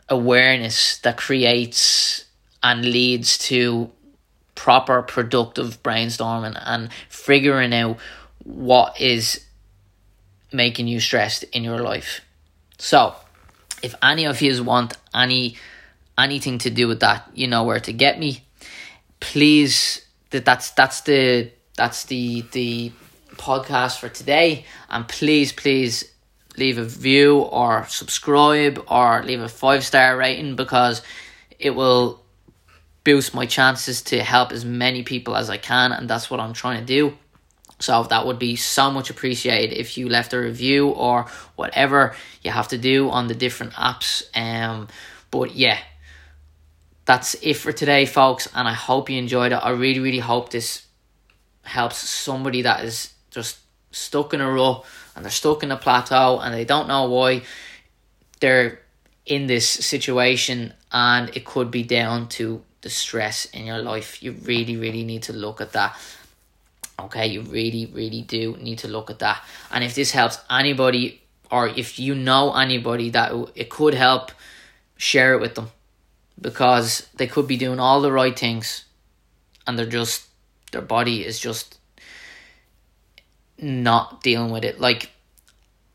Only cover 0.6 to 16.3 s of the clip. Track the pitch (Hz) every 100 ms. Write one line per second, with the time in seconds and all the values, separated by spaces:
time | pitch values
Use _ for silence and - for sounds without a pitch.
0.6 | 113 113 - - 120 117 - 135 120 120
1.6 | 117 - - - - - - _ _ _
2.6 | 123 120 123 120 123 123 117 - - 127
3.6 | 120 117 117 - _ _ _ _ _ -
4.6 | - 127 135 127 123 - 117 127 117 -
5.6 | 120 113 123 113 117 117 113 113 110 -
6.6 | 120 117 113 - - - - 139 143 135
7.6 | 123 120 113 113 - - - _ - -
8.6 | 127 127 - - 131 117 110 - - _
9.6 | _ _ _ _ _ _ _ _ _ 131
10.6 | 120 117 120 117 - 120 107 - - 120
11.6 | 117 117 117 107 - - - _ _ _
12.6 | _ _ - 147 104 - - _ - _
13.6 | _ - 127 - 127 156 156 127 143 123
14.6 | 120 120 117 - _ 117 127 127 120 -
15.6 | - - - _ _ - 135